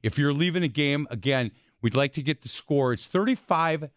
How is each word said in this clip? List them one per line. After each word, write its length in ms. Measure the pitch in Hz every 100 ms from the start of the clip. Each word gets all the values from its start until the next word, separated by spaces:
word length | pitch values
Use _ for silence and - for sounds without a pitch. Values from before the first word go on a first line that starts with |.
If 140 | 113 143
you're 160 | 143
leaving 300 | 143 175 175
a 40 | 165
game, 400 | 113 143 143 147
again, 420 | 120 131 135 117 - _ _
we'd 140 | 117 123
like 160 | 139
to 80 | -
get 200 | 135 -
the 80 | -
score. 420 | - - 143 127
It's 160 | 117 -
thirty-five 840 | 185 220 254 - 170 165 160 147